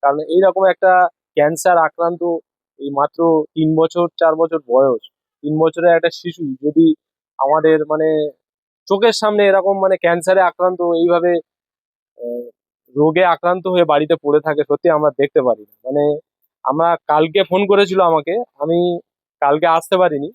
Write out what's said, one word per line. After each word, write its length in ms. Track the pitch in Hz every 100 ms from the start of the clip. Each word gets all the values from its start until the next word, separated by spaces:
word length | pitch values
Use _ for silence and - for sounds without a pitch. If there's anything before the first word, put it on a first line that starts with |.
কারণ 160 | 139 143
এইরকম 420 | 151 170 190 180
একটা 280 | 190 175 190 180 180 _ _
ক্যান্সার 440 | - 147 160 - 175
আক্রান্ত, 440 | 156 - 170 175 170 165 _ _ _ _
এই 120 | 139
মাত্র 540 | 139 147 - 170 160 151
তিন 140 | - 156 156
বছর 300 | 160 175 175 -
চার 180 | 165 160
বছর 220 | 165 165 131
বয়স, 340 | 123 135 117 - _ _ _
তিন 100 | 147 156
বছরের 340 | 160 165 170 170
একটা 140 | 165
শিশু 300 | - 175 170 156 131
যদি 240 | 143 151 165 156 _ _ _ _
আমাদের 400 | 135 156 156 160 151
মানে 220 | 156 156 156 151 - _ _ _ _ -
চোখের 240 | 196 226
সামনে 300 | 214 214 208 202
এরকম 280 | 196 185 196
মানে 160 | 190 185
ক্যান্সারে 440 | 170 170 170 185
আক্রান্ত, 400 | 180 - 180 180
এইভাবে, 520 | 175 170 170 170 175 175 - _ _ _ _ _ _ _
আহ, 280 | 120 120 120 _ _ _ _
রোগে 300 | 131 151 160
আক্রান্ত 400 | 180 165 175 185 180
হয়ে 180 | 180
বাড়িতে 300 | 165 147 151 165
পড়ে 180 | 143 147
থাকে, 220 | 151 147 143
সত্যি 200 | 143 175
আমরা 200 | 151 151 135
দেখতে 220 | 143 -
পারি 200 | 127 110
না। 120 | 104 _
মানে 200 | - 143 147 147 _ _ _ _
আমরা 320 | - 143 170 170 _
কালকে 340 | 151 165 160
ফোন 220 | 190 185 202
করেছিল 340 | 202 202 190
আমাকে, 340 | 180 160 147 196 240
আমি 240 | _ 147 170 175 175 - _ _ _
কালকে 240 | 139 151 170
আসতে 300 | 165 - 190
পারিনি। 320 | 180 147 147